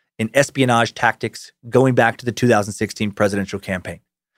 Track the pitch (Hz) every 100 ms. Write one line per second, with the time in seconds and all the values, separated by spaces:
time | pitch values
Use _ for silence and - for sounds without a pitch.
0 | _ - 110 135 139 131 127 117 117 -
1 | 117 - 113 - - _ 120 - 131 127
2 | 117 - 120 113 123 107 98 - 107 -
3 | 107 - 104 101 98 98 - 92 95 87
4 | _ _ _